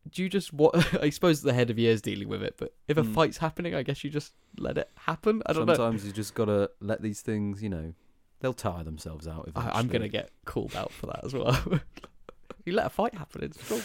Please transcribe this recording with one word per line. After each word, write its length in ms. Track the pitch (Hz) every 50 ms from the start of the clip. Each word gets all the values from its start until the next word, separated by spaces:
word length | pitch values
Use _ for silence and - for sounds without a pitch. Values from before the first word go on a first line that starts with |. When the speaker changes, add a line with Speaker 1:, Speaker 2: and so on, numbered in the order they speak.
| _ 151
Speaker 1:
do 140 | - - 185
you 60 | 190
just, 220 | 185 196 175 - -
what, 220 | 139 151 160 - 175 170 - -
<laughs> 80 | - -
I 60 | 151
suppose 320 | 143 - - 180 160 139
the 120 | - 139 123
head 160 | 123 123 117
of 100 | 113 113
year's 220 | 117 117 113 107
dealing 260 | - - 101 98 101 104
with 160 | 101 98 101
it, 120 | 98 - -
but 160 | - - - - _ -
if 80 | 147 156
a 60 | -
Speaker 2:
Mm. 100 | - 107
Speaker 1:
fight's 240 | 160 160 - - -
happening, 360 | 165 156 151 - 175 170 170
I 80 | 147 131
guess 200 | 139 143 - -
you 60 | 143
just 240 | 151 147 - - _ _ _ _ - -
let 200 | - - - -
it 120 | - - _
happen? 460 | - - - 160 - - 220 220 220 -
I 80 | - 160
don't 120 | 156 165
know. 80 | 165 165
Speaker 2:
Sometimes 300 | 123 120 117 113 107 98
you 60 | 104
just 220 | 98 110 107 - -
gotta 340 | - 113 104 104 101 101 98 - _
let 200 | 104 101 110 -
these 200 | 101 110 104 -
things, 420 | - - 110 107 104 104 101 101 110
you 60 | 107
know, 240 | 95 82 78 82 82 - _ _ _ _ _ _ _ _
they'll 120 | - 127 127
tire 320 | - - 107 85 87 82
themselves 420 | 80 80 80 - 80 80 76 80 82
out 220 | 80 80 76 82 -
Speaker 1:
I, 60 | -
I'm 80 | - -
Speaker 2:
eventually. 240 | - - 120 123 120 113
Speaker 1:
gonna 80 | 107 104
get 240 | 104 104 - - - _ _
called 280 | - - - 107 - - -
out 160 | - - -
for 140 | - - -
that 180 | - - -
as 80 | - 131
well. 260 | 127 - 120 135 - - 190
<laughs> 120 | 180 147 - - - - - - _ - - - - - - - - - -
You 60 | 175 180
let 120 | 220 -
a 40 | -
fight 260 | - - 202 240 240
happen 280 | 185 151 - - - -
in 80 | 71
school. 300 | - - - - - 226 208